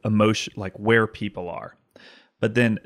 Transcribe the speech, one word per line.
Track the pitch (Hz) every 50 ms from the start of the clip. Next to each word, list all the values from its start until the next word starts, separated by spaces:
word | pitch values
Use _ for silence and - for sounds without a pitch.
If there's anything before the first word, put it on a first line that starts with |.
| -
emotion, | 110 107 107 107 107 110 - - - -
like, | - 101 95 - -
where | 101 107 117 113 110 110
people | - - 107 104 98 - 90 87
are. | - - - - - _ _ _ _ - - - - - _ _ _ _
But | - 113 110
then | 123 123 117 110 95 -